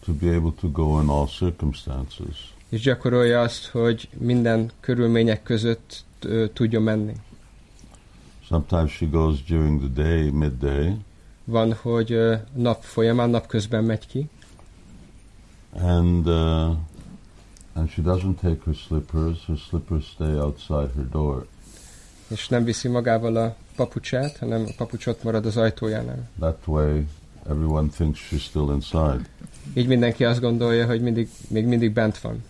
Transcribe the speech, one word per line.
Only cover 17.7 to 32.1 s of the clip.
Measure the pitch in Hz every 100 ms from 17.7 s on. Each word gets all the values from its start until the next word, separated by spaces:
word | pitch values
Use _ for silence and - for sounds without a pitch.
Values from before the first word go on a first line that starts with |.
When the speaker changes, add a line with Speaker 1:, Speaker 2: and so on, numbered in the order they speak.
Speaker 1:
and | - 80
she | -
doesn't | 85 92 95 92
take | 90 80
her | -
slippers. | 76 - 78 76 80 80 82 -
Her | 78 -
slippers | 85 - 82 73
stay | - 78 76
outside | 73 71 - 76 71
her | 67 65
door. | 69 76 65 - - - - - - - - -
Speaker 2:
És | 110 -
nem | 123
viszi | 117 113 127
magával | 120 120 113 117 113
a | 113 110 - -
papucsát, | 123 - - 127 143 -
hanem | 117 113 110
a | 107
papucs | 117 113 -
ott | 113
marad | 113 110 110
az | 107
ajtójánál. | 110 - 113 107 120 127 120 -
Speaker 1:
That | 80 80 -
way, | 78 76 76 76 - - - -
everyone | 76 78 78 76
thinks | - 80 73 -
she's | 73
still | - - 73
inside. | 71 67 82 78 64 60 - - - -
Speaker 2:
Így | - 123
mindenki | 127 120 113
azt | 120 120
gondolja, | 120 117 117 117 117
hogy | 117
mindig, | 120 113 110 - -
még | 110 113
mindig | 120 117
bent | 110 110